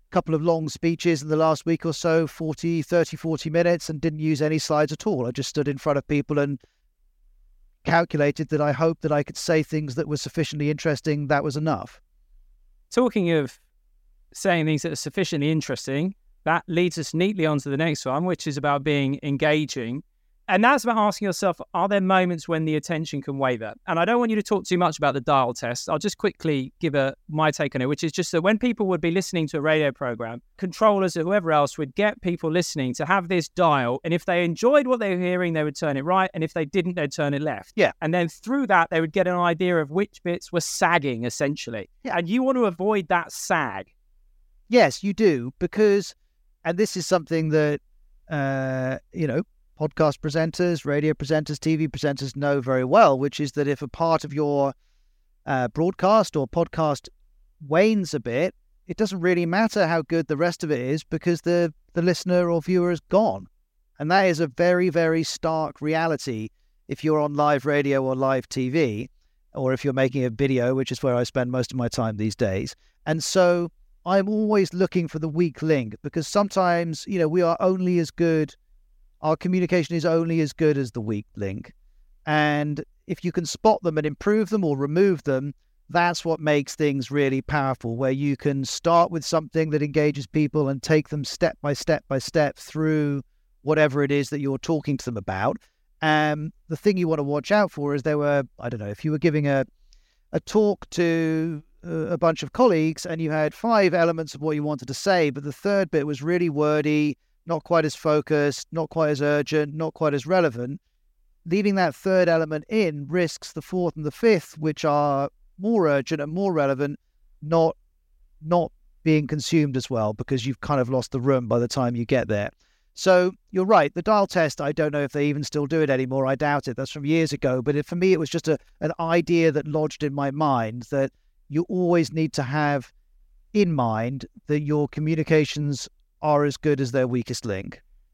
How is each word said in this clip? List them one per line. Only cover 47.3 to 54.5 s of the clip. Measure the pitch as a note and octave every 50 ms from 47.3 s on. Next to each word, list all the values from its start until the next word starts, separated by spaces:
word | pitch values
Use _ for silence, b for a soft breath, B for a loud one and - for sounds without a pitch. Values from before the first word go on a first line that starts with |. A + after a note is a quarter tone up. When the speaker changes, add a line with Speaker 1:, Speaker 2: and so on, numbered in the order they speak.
| E3+ D#3+ D#3+ D#3
Speaker 1:
that, | D3+ D#3 D3+ D3 D3 C#3+ _ _ _ _ _ _ _ _ _ -
uh, | D#3+ C#3+ C#3 C3+ C3+ C3+ C3 C3 C3 C3 B2+ C3 C3 - _ _
you | - F3+ D#3
know, | C#3 A#2 D#3+ A3 _ _ _ _ _ _ -
podcast | D#3 D#3 - - D#3+ D3 - -
presenters, | - D#3 C#3+ E3 D#3+ E3 - - F3+ F3 E3+ C#3+ -
radio | C#3+ C#3+ D3 D3 D#3 D3+
presenters, | - D3 C3+ D#3 D#3 D3+ - D3
T | - - D#3 D#3+
V | D3+ D#3+
presenters | C#3+ - C3+ - C#3+ C#3 - C#3 C3 -
know | C#3 C#3+ C#3+ C#3+ C#3+
very | B2 C3+ C3 B2+ B2+
well, | B2+ D#3 C#3 C#3 C#3+ C3+
which | C3 C#3 C#3+ - -
is | D3+ C3
that | - D3 C#3+ C#3+
if | C#3 -
a | D3
part | B2 - - E3 E3 D#3+ D#3 -
of | C#3+ C#3
your, | D3+ D3 D3